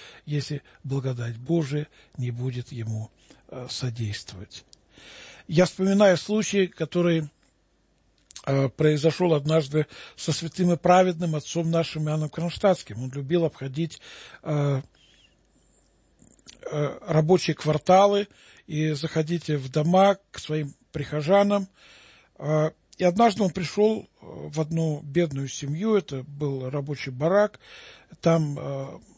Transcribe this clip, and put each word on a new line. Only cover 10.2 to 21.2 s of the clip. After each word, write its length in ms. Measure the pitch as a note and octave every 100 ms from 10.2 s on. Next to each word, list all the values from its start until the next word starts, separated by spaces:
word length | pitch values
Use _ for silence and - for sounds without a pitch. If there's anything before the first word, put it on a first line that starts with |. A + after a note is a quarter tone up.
| -
святым 400 | D3+ E3 - F3+
и 60 | E3
праведным 580 | F3 F3+ F#3 E3 F3 D3+
отцом 340 | - E3+ E3
нашим 380 | E3 D#3+ D#3 D3+
Иоанном 220 | D#3 D3+
Кронштадтским. 720 | - E3+ - G3+ F3+ - G#2+
Он 80 | B2+
любил 320 | C#3 C3+ E3+
обходить, 560 | D#3+ - C#3 C3+ E3 - - - - -
э, 380 | - D3 C#3+ C3+ - _ _ _ _ _ _ _ _ _ _ _ _ _ - _ - - -
э, 280 | D3+ C#3+ - -
рабочие 480 | D#3+ D#3 F#3 - D3
кварталы 720 | D3+ D3+ - F#3 G3+ G3+ G3+ _ - - -
и 260 | D3+ D#3
заходить 580 | C#3+ D#3+ D#3+ D#3 E3+ -
в 200 | D3 C3
дома 480 | D3+ D#3 F#3 G3 G3 _
к 80 | -
своим 340 | - D#3 C#3+ - _
прихожанам. 760 | D3 C#3 D3